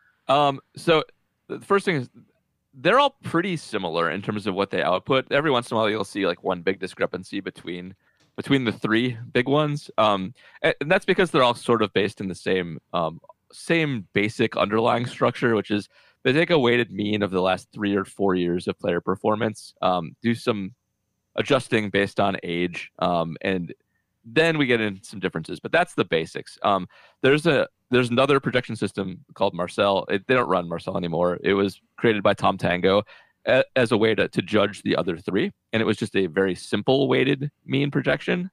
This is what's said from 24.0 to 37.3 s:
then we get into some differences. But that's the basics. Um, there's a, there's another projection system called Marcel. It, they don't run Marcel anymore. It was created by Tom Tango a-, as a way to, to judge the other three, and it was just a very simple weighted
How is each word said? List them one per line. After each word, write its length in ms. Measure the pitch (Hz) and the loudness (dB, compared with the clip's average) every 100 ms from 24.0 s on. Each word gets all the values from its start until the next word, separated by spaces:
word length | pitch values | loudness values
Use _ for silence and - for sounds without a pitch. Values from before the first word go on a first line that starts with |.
| _ _ | _ _
then 340 | 113 127 165 156 | -4 2 2 2
we 80 | 131 | 2
get 140 | 117 | 2
into 240 | 107 95 | 0 -4
some 140 | - 104 | -14 -6
differences. 400 | 92 82 80 80 | -4 -4 -8 -10
But 140 | - | -2
that's 220 | 165 180 | 0 0
the 100 | - | -2
basics. 540 | 107 80 80 - - - | 0 0 -2 -8 -14 -4
Um, 240 | 101 95 90 - - - | 0 0 -2 -14 -20 0
there's 240 | 131 151 165 | 2 4 4
a, 200 | 131 - _ - | 2 0 _ 0
there's 200 | 123 123 | 2 2
another 280 | 120 139 139 | 2 4 2
projection 360 | 131 123 - 110 | 2 -2 -2 -6
system 480 | 101 - 98 - - | -6 -4 -8 -8 -14
called 220 | - 98 | -2 -2
Marcel. 500 | 85 87 - 101 98 - | 0 -6 0 2 2 0
It, 160 | 98 95 | -4 0
they 80 | |
don't 140 | 127 76 | 0 2
run 180 | 92 85 | 0 -2
Marcel 300 | 85 - 95 | -8 -6 -4
anymore. 400 | 87 82 90 87 | -2 0 0 0
It 120 | - | 0
was 260 | 98 101 - _ - | 2 0 -2 _ -2
created 260 | - 104 | 0 2
by 120 | 104 | 2
Tom 240 | 98 98 95 | 2 0 0
Tango 440 | 92 87 92 101 - - _ _ - | -2 0 2 2 0 -14 _ _ 2
a-, 180 | 127 - 131 | 2 2 2
as 160 | 117 | 2
a 40 | 110 | 4
way 180 | 113 | 2
to, 140 | 101 87 | 2 0
to 140 | - | -2
judge 400 | 95 107 104 98 | 0 0 0 -2
the 120 | 104 | -2
other 220 | - 90 80 | -2 -2 -4
three, 340 | - 95 196 - - | -2 -2 -2 -6 -6
and 80 | 113 | -2
it 60 | 107 | 0
was 100 | 107 | 0
just 180 | 110 | -2
a 120 | 107 90 | -2 0
very 280 | 78 98 | 0 0
simple 540 | 90 - 107 117 135 135 | -2 -4 -4 2 2 2
weighted 420 | 127 131 | 2 0